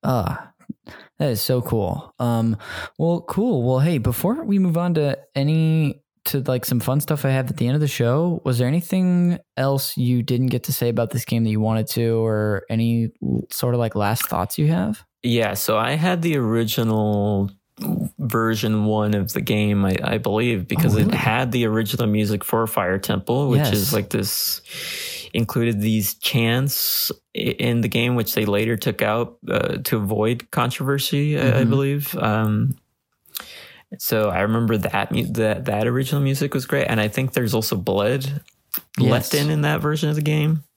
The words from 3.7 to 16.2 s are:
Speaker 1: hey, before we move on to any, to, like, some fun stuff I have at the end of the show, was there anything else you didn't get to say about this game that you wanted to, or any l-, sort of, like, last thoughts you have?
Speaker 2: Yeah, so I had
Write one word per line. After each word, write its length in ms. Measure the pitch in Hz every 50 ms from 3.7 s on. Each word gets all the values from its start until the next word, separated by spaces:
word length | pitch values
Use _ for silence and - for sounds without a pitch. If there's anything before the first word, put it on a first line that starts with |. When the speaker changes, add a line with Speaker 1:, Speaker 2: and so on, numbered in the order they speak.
| 127 127
Speaker 1:
hey, 180 | 139 170 175 139
before 440 | 117 123 120 - - 180 233 311 -
we 140 | 220 202 196
move 180 | 190 180 160 170
on 160 | 175 180 170
to 240 | 160 147 143 131 - - _ _
any, 680 | 143 139 147 156 160 160 160 160 160 156 143 - - _ _ _ _ _
to, 140 | - - 139 131
like, 240 | - 131 123 -
some 140 | - 131 120
fun 200 | 110 - 131 147
stuff 240 | 143 - 156 143 -
I 60 | 139
have 180 | 135 135 131 127
at 60 | -
the 100 | - 123
end 80 | 120 131
of 40 | 151
the 80 | 151 143
show, 540 | - - 120 117 123 147 170 175 165 - -
was 140 | 135 127 117
there 100 | 127 123
anything 720 | 147 175 170 - - 190 185 180 180 175 175 175 175 - _ _ _
else 400 | - 131 135 139 135 135 - -
you 260 | - 123 120 123 123 117
didn't 260 | - 127 120 131 127
get 160 | 127 123 -
to 80 | - 139
say 180 | - 123 120
about 200 | 117 120 117 110 -
this 120 | 123 -
game 200 | - - 117 113
that 60 | 110
you 100 | 107 107
wanted 260 | 110 110 110 113 113 -
to, 340 | - - 117 117 113 113 113
or 400 | 113 110 107 107 107 104 95 - _
any 420 | 113 113 113 117 117 117 113 110 - _ -
l-, 220 | - 65 60 - -
sort 220 | - - - 123 120
of, 60 | 120
like, 140 | 117 110 -
last 320 | 104 104 101 110 120 - -
thoughts 300 | - - 90 - - -
you 80 | 151 151
have? 340 | 165 175 185 220 214 - - _ _ _ -
Speaker 2:
Yeah, 320 | 120 117 117 113 101 95
so 240 | 95 - - 110 107
I 140 | 113 123 139
had 280 | 156 156 185 180 175